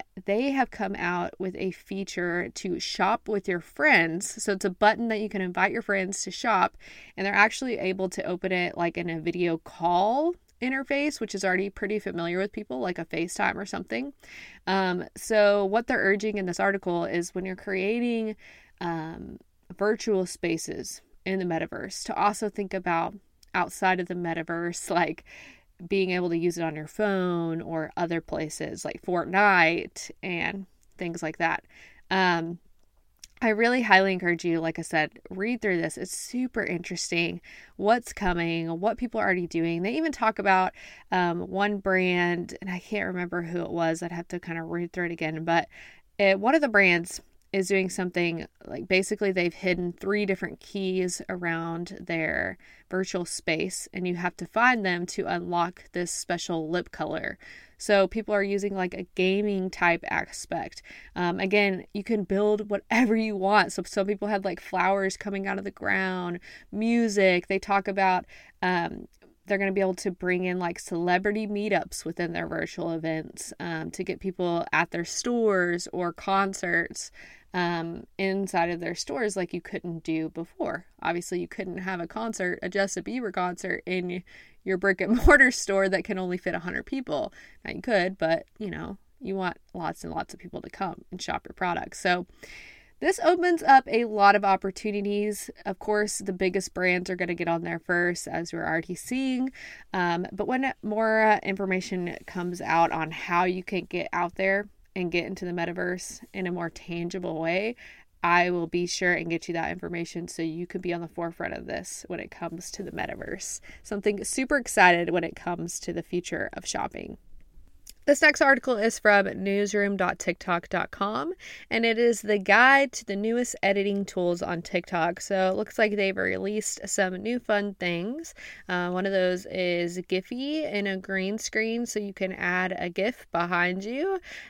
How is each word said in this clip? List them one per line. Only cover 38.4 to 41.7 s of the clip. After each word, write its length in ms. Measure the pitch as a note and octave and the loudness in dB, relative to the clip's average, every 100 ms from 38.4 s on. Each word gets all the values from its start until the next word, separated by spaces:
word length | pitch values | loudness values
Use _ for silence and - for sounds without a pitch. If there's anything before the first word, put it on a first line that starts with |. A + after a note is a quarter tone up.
| E3+ E3 E3 E3 | 0 0 -2 -2
what 200 | G3+ A3+ | -2 -2
people 200 | A#3+ A3 | -4 0
are 40 | |
already 240 | G3 F3+ F3 | 2 2 0
doing. 340 | E3 E3 E3+ | 0 0 0
They 160 | F#3+ C#4 | -2 0
even 140 | D#4+ | -2
talk 260 | C4 A3 A3 | 0 0 2
about, 360 | G3+ F#3+ F#3 - - - - | 4 4 4 -2 -18 -18 -2
um, 380 | F#3 F3 E3+ F3+ | 0 2 0 -2
one 300 | F#3+ G3+ | 0 0